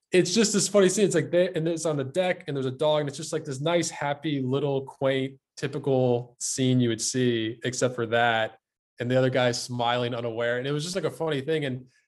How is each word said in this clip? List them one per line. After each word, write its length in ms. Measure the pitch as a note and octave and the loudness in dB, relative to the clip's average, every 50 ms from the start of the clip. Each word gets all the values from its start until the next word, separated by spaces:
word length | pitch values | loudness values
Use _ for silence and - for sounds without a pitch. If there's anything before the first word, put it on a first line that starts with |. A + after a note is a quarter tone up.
| _ _ | _ _
it's 220 | - F#3 F3 F3+ - | 2 4 4 4 4
just 200 | A3+ G#3+ - - | 2 2 4 2
this 140 | G3 - | 2 0
funny 220 | - - G3+ F#3+ F#3 | 2 4 4 4 4
scene. 160 | F#3 A3 G3+ | 4 4 2
It's 100 | E3 F3 | 2 2
like, 160 | D#3+ C#3 B2+ | 2 0 2
they, 180 | E3+ F3 F3+ F3+ F3+ | 2 2 2 2 0
and 120 | E3 D#3 | -2 -2
it's 180 | E3+ E3+ D#3+ E3 | -2 -2 -2 -2
on 100 | E3 D3+ | -2 -2
the 60 | C#3+ C3 | -2 -4
deck 400 | C3 - F#3 F#3 F3+ F3 F3 - | -2 -2 0 0 0 -2 -4 -6
and 80 | - C#3+ | -6 -4
there's 100 | C#3 C3 | -4 -4
a 60 | C3 | -4
dog 280 | B2+ B2+ D#3 D3+ D3+ D3+ | -2 0 2 2 2 2
and 80 | D3+ C#3+ | 0 -2
it's 80 | C3+ | -6
just, 140 | - D3+ - E3 | -8 -8 -6 -6
like, 120 | D#3 D#3 | -6 -6
this 160 | D3+ C3 C3 | -6 -6 -4
nice, 280 | D3 E3 F3 F3 D#3+ - | 0 0 2 0 0 -2
happy, 520 | - - D3 C#3+ C#3+ - - D#3+ C#3+ C#3 | -4 -4 -4 -4 -4 -4 -4 -4 -2 -2
little, 400 | C3 B2+ C3 C#3 D3 C#3+ C#3 C3+ | -2 0 0 0 0 0 -2 -2
quaint, 540 | C3+ - - - C#3 C3+ C3+ C3+ C3+ C3+ C3+ - _ _ _ | -4 -6 -6 -2 0 0 2 0 -2 -4 -6 -12 _ _ _
typical 800 | - D3+ C3+ C#3+ D3+ - C#3+ C3 B2+ B2+ B2 A#2+ A#2+ B2 - _ - | -8 -6 -6 -6 -4 0 2 2 4 4 4 2 2 -2 -6 _ -8
scene 400 | - - - - C3 B2+ B2+ B2+ | -8 -4 -2 0 2 4 4 4
you 100 | B2 A#2+ | 4 2
would 120 | A2+ A2+ | 0 0
see, 560 | - - - B2+ B2+ B2 A#2 A2+ A2 A2 A#2 - - | -2 -2 0 0 2 2 2 0 -2 -4 -6 -6 -6
except 320 | B2+ B2 - C3 B2 B2+ | -6 -2 0 -2 -2 0
for 100 | B2 A#2 | -2 -2
that. 500 | G#2+ A#2 A#2 A#2+ A#2 A2+ A2 A2 G#2+ - _ _ _ _ _ _ _ _ - | 0 2 2 4 4 2 0 -2 -4 -6 _ _ _ _ _ _ _ _ -6
And 100 | B2 A#2+ | -2 0
the 80 | B2+ | 2
other 120 | C3 C3 B2+ | 2 2 2
guy's 280 | B2 C3 B2 B2 A#2+ - | 2 2 2 2 0 -2
smiling, 520 | - - B2 B2 A#2+ A#2+ A#2+ B2 B2 A#2+ B2 | -6 -6 -4 -2 0 0 0 0 0 -2 -4
unaware. 440 | A#2 A#2+ A#2 A2+ A#2 A#2 A#2 A#2+ B2 | -4 -6 -6 -4 -2 -2 -2 -2 -2
And 80 | C3 | -2
it 40 | C#3 | -4
was 120 | D3 D3+ D#3 | -4 -4 -4
just, 120 | F3+ F3+ | -4 -4
like, 100 | G3 D#3 | -4 -4
a 40 | C#3 | -4
funny 300 | C3+ - E3 D#3+ D3 C3+ | -4 -4 -4 -2 -2 -2
thing. 240 | C3+ D#3 D#3+ D#3 D3 | -2 -2 -2 -2 -2
And 200 | C3+ B2+ B2+ B2+ - _ _ _ | -4 -6 -6 -10 -14 _ _ _